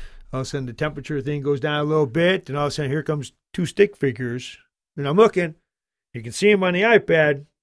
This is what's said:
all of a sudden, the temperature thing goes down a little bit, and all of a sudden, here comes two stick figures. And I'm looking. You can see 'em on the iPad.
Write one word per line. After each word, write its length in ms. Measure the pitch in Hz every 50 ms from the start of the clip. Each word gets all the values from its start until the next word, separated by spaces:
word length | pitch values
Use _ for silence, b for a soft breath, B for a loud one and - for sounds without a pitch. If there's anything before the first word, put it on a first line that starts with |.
| b b b b b -
all 80 | - 131
of 60 | 117
a 40 | -
sudden, 160 | - 139 131
the 80 | 123 113
temperature 480 | - 151 151 147 147 127 - 151 139
thing 200 | - 143 147 143
goes 180 | 135 143 143 131
down 220 | 143 151 147 147
a 20 | 147
little 220 | 151 156 156 147
bit, 420 | 120 113 165 170 180 190 185 - -
and 80 | 135 147
all 80 | 147 143
of 20 |
a 20 |
sudden, 180 | - - 147 131
here 120 | 143 156 147
comes 300 | - 151 147 123 - _ _ _ _ -
two 120 | - 175
stick 300 | - - - 202 202 - -
figures. 600 | 143 135 117 127 127 120 120 127 123 - - - _ _ _ _ _ _ -
And 120 | 147 139 139
I'm 100 | 156 202
looking. 380 | 226 208 - 185 175 160 160 _ _ _ _ _ _ _ _ _ _ _ -
You 80 | 117
can 100 | 110 120
see 200 | - - 185 208
'em 120 | 208 196 185
on 100 | 180 175
the 80 | 180 208
iPad. 640 | 233 226 202 - - 165 160 151 147 143 139 143 _ _ _